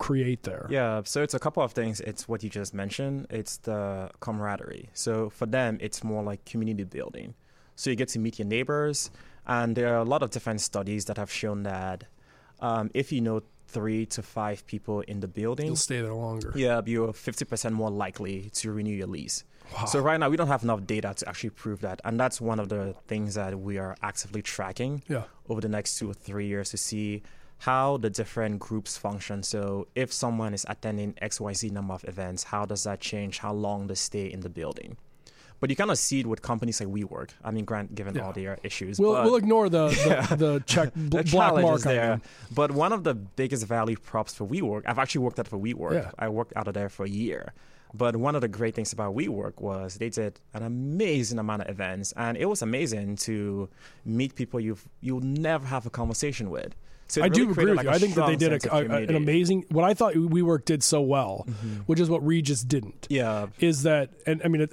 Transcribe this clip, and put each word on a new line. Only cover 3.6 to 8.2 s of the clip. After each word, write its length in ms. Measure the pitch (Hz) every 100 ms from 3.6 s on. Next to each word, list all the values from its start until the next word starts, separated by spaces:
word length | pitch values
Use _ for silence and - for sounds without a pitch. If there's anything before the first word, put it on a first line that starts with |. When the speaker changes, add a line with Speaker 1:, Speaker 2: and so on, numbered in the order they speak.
| - 104 98 98 95 -
Speaker 2:
camaraderie. 720 | - 107 104 101 - - 113
So 360 | - - 110 107
for 160 | - 113
them, 320 | 131 120 110
it's 220 | 107 -
more 220 | 110 107
like 200 | 104 101
community 380 | - 113 110 104
building. 520 | 95 69 - - - - _ _ _ -
So 140 | 139
you 40 | 120
get 120 | 127
to 80 |
meet 220 | 117